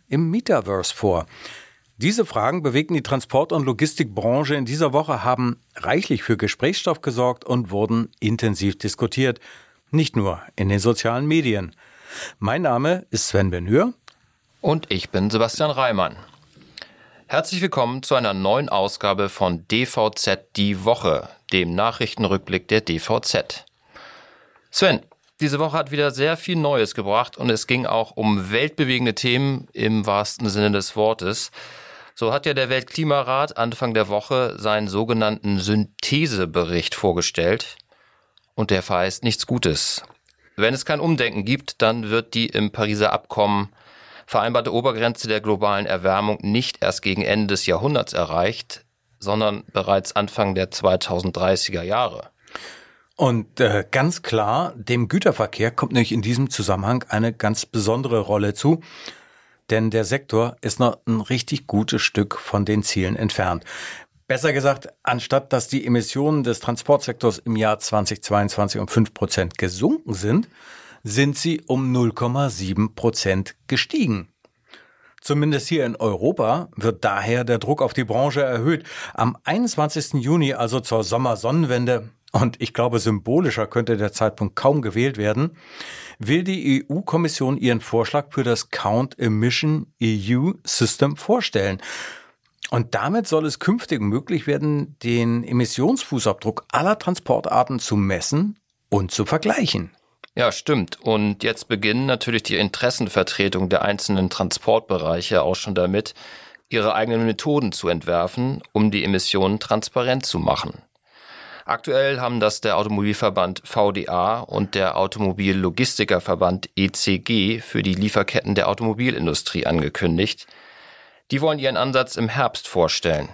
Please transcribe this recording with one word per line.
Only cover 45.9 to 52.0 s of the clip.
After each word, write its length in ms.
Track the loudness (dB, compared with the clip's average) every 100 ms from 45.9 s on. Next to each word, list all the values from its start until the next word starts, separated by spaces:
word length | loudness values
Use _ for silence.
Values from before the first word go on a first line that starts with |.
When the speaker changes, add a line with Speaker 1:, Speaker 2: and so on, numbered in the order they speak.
| 0 2 2 0 -2
Speaker 2:
nicht 400 | 0 0 0 -2
erst 200 | -2 0
gegen 200 | -2 0
Ende 260 | 0 0 2
des 180 | 0 2
Jahrhunderts 480 | 0 2 0 -2
erreicht, 720 | -2 -2 0 0 -2 -12 -16 _ _ _ _
sondern 460 | -4 0 0 -2 -6
bereits 420 | -4 2 0 2 -2
Anfang 400 | -2 0 0 0
der 160 | -2
zweitausenddreißiger 1120 | 0 2 2 0 -2 -2 0 2 2 0 -4
Jahre. 460 | -2 -2